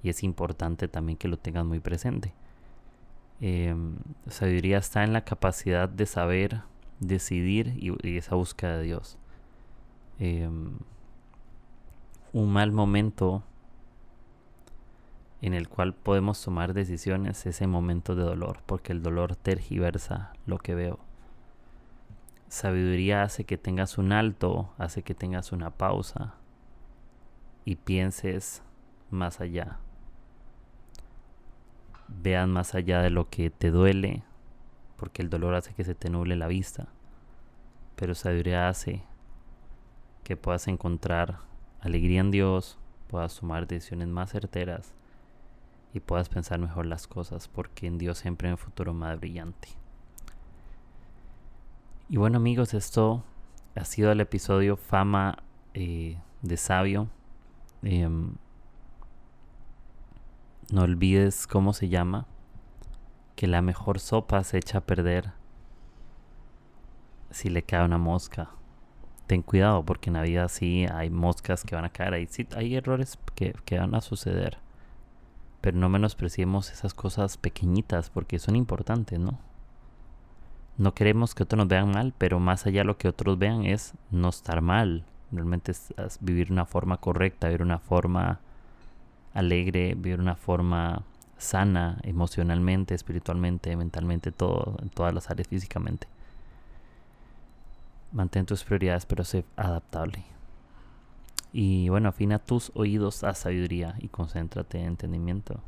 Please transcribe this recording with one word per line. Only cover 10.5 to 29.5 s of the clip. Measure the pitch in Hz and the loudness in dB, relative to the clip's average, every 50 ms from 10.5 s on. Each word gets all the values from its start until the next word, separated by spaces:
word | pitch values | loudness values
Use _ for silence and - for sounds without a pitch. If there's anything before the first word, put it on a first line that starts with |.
| 82 80 78 - - - - - - - - - - - - - - - - - - - - - - - - - - - - - - - - - | -4 -6 -6 -8 -8 -10 -12 -14 -16 -20 -20 -20 -20 -20 -20 -20 -20 -20 -20 -18 -18 -20 -18 -20 -20 -20 -18 -18 -18 -18 -18 -18 -18 -20 -18 -4
un | - 117 107 104 | 0 2 4 6
mal | 101 101 104 107 | 6 4 4 4
momento | 104 107 104 101 101 101 104 110 - - - 92 95 101 - - - - - - - - - - - - - - - - - - - - - - - - - - - - - - - - - - - - - - - - | 4 4 4 6 6 4 4 2 2 2 2 2 2 0 -4 -8 -20 -20 -20 -20 -20 -20 -20 -20 -20 -20 -20 -20 -20 -20 -20 -20 -20 -20 -20 -20 -20 -20 -18 -16 -16 -16 -16 -18 -20 -20 -20 -20 -20 -20 -20 -20 -14 -6
en | - 95 | -2 -2
el | 90 87 85 - | 0 -2 -2 -4
cual | - - 90 92 | -2 0 0 0
podemos | 92 - - 104 98 98 95 104 104 - | 0 -2 2 4 4 4 4 2 0 -2
tomar | - 95 90 85 85 87 | -4 -2 0 0 0 0
decisiones | 92 101 98 90 87 82 - 98 92 95 98 98 98 - - | 0 0 0 -2 -4 -4 -2 0 0 0 0 -2 -4 -4 -6
es | 92 87 - | -6 -2 0
en | 98 95 | 0 2
momentos | 92 87 87 87 85 85 - - 90 | 2 2 2 2 0 0 0 -2 0
de | 90 | 0
dolor, | 87 85 87 85 87 - - - - | 0 0 0 -2 -4 -6 -6 -8 -4
porque | - 98 92 - - | -4 -4 -4 -2 -4
el | 90 85 | -4 -2
dolor | 82 85 85 87 87 87 92 | -2 0 0 0 0 -2 -2
tergiversa | - - 98 95 90 - - 92 92 90 87 85 - - - - 90 95 - - - - | -2 0 0 0 0 -2 -4 -2 0 0 0 0 -2 -4 -4 -6 -6 -6 -10 -14 -12 -6
lo | - 92 | -4 -4
que | - - - 87 | -4 -2 -4 -2
veo. | 87 87 87 - - - - - - - - - - - - - - - - - - - - - - - - - - - - - - - - | -2 -2 -4 -4 -8 -12 -18 -18 -18 -18 -20 -20 -20 -20 -20 -20 -20 -20 -20 -20 -20 -20 -20 -20 -20 -20 -20 -20 -18 -18 -20 -20 -20 -18 -12
Sabiduría | - - - 98 92 92 90 90 90 90 92 98 104 101 | -10 -2 0 2 2 4 4 4 2 2 4 4 4 4
hace | 101 104 - - 104 | 2 0 -2 -6 -4
que | - 98 87 | -4 -4 -4
tengas | - 95 92 92 95 95 - - | -2 -2 0 0 0 0 0 0
un | 98 95 | 2 4
alto, | 101 107 110 110 104 - - 92 87 85 92 92 - - | 4 4 4 2 0 0 0 0 0 0 -4 -6 -6 -8
hace | 87 87 - - | -8 -6 -6 -8
que | - - 92 | -6 -6 -6
tengas | - - 90 92 90 87 - | -6 -4 -4 -4 -6 -6 -6
una | 95 87 85 82 | -6 -6 -6 -8
pausa | - - 95 95 95 98 98 - - - - 107 - - - - - - - - - - - - - - - - - - - - - - - - - - - | -4 0 0 2 2 0 -2 -4 -6 -8 -8 -8 -10 -14 -20 -20 -20 -20 -20 -20 -20 -20 -20 -20 -20 -20 -20 -20 -20 -20 -20 -20 -20 -20 -20 -20 -20 -12 -6
y | - 92 | -6 -6
pienses | - - - 95 92 92 95 - - - 95 92 95 - - - - - - - - - - - - - - | -6 -2 0 2 2 2 0 -2 -2 -4 -4 -4 -4 -6 -8 -14 -14 -18 -20 -20 -20 -20 -20 -20 -20 -12 -6
más | 104 92 90 87 - - | -4 -2 -2 -4 -4 -6
allá. | 87 87 | -8 -4